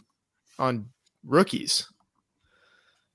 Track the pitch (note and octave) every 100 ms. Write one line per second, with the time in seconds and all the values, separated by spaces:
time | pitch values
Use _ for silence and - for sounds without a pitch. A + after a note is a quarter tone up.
0 | - _ _ _ _ - C3 A#2 A#2 -
1 | _ _ A2 D3 F#3+ - - - - _
2 | _ _ _ _ _ _ _ _ _ _
3 | _